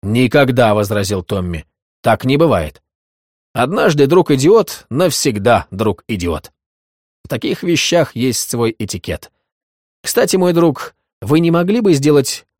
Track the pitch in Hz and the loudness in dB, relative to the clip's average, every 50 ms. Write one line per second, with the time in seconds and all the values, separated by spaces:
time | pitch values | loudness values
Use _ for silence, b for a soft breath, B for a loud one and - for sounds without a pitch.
0 | - 98 110 120 127 120 - 147 139 127 127 120 120 110 104 107 107 98 107 104 | -4 -2 0 2 0 2 4 2 2 4 2 2 4 4 4 2 0 0 -2 -4
1 | 98 92 104 95 87 _ 107 98 92 87 85 80 - _ _ _ _ _ _ _ | -2 -2 -4 -6 -4 _ -6 -4 -4 -6 -6 -8 -10 _ _ _ _ _ _ _
2 | _ 120 113 - - 127 135 143 165 160 117 92 80 78 - _ _ _ _ _ | _ 0 0 0 0 -2 2 2 2 2 2 0 -2 -6 -12 _ _ _ _ _
3 | _ _ _ _ _ _ _ _ _ _ _ 113 120 135 180 - - 214 151 147 | _ _ _ _ _ _ _ _ _ _ _ -4 -2 -2 0 0 0 0 4 4
4 | 143 131 165 185 165 - 156 135 131 165 208 226 185 - - - - _ 117 135 | 2 4 4 2 2 2 0 2 4 4 4 4 2 0 -6 -18 -14 _ -2 0
5 | 185 175 135 - - 147 107 104 98 120 117 101 - _ - 95 110 107 92 - | 0 0 0 -2 -2 -2 -2 0 2 2 2 2 0 _ -8 -4 -2 -2 -2 -4
6 | _ - 117 95 87 87 80 - - - _ _ _ _ _ _ _ _ _ _ | _ -8 -6 -4 -4 -4 -6 -6 -10 -16 _ _ _ _ _ _ _ _ _ _
7 | _ _ _ _ _ - 147 120 - - 202 - - 180 175 - - - 170 175 | _ _ _ _ _ -10 -8 -6 -4 -6 -6 -4 -2 -2 -2 0 0 0 0 0
8 | 156 - - 117 120 131 117 - - - - 117 120 113 107 _ 110 101 - 90 | 0 0 -2 -4 -2 -2 -2 -4 -6 -6 -4 -2 -2 -2 -2 _ -8 -8 -8 -10
9 | - - 85 - - - _ _ _ _ _ _ _ _ _ _ _ _ _ _ | -8 -8 -10 -10 -10 -18 _ _ _ _ _ _ _ _ _ _ _ _ _ _
10 | _ - - 240 240 180 - 190 180 180 175 170 170 170 135 - - - _ _ | _ -4 0 0 0 0 0 0 0 2 2 2 2 2 0 -2 -10 -18 _ _
11 | _ _ _ _ - 101 147 160 170 170 165 170 175 180 208 247 226 202 165 135 | _ _ _ _ -4 0 0 2 2 2 0 0 0 0 -2 0 2 2 2 2
12 | 139 147 147 143 131 - - - _ _ _ | 2 2 2 2 2 0 -6 -12 _ _ _